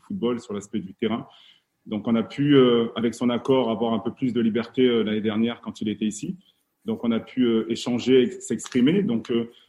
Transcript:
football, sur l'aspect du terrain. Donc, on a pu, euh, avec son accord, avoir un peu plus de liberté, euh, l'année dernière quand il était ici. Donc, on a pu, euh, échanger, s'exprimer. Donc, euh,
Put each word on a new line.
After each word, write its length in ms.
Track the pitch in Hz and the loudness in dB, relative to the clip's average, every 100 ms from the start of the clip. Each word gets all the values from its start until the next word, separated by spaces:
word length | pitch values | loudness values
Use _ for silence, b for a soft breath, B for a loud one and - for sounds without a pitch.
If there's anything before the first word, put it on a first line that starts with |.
| - | -12
football, 340 | 98 117 120 | -6 -4 -4
sur 120 | - | -6
l'aspect 280 | 101 98 110 | -12 -8 -8
du 140 | 90 | -8
terrain. 340 | - 110 117 - b b b _ _ - | -6 -4 -4 -8 b b b _ _ -10
Donc, 220 | 107 113 | -8 -2
on 80 | 117 | -2
a 80 | |
pu, 320 | 110 - 143 139 | -2 -2 4 6
euh, 320 | 127 120 113 - | 6 4 0 -2
avec 180 | 117 | -4
son 160 | 110 120 | -2 -2
accord, 400 | 120 - 131 117 | -2 2 2 2
avoir 220 | 107 117 | 0 0
un 80 | 113 | -2
peu 120 | 117 | -4
plus 200 | - 131 | -4 -4
de 80 | 113 | 0
liberté, 420 | 113 110 113 - | 0 0 -4 2
euh, 200 | 127 117 | 2 4
l'année 180 | 107 107 | 0 -2
dernière 400 | 107 107 117 117 | -2 0 -2 -4
quand 200 | 113 - | -12 -8
il 80 | 110 | -6
était 180 | 104 110 | -4 -4
ici. 320 | 101 160 - b b _ _ | -4 -10 -10 b b _ _
Donc, 200 | - 110 | -8 -4
on 80 | 117 | -2
a 80 | 113 | -2
pu, 240 | 110 - | -4 0
euh, 220 | 120 113 110 | 2 2 0
échanger, 680 | 113 - 120 104 131 123 - | -6 -4 -4 4 6 4 0
s'exprimer. 600 | - 110 - 127 127 196 | -8 -8 -4 2 2 2
Donc, 280 | 185 113 107 | 0 -2 -2
euh, 200 | 117 117 b | -4 -4 b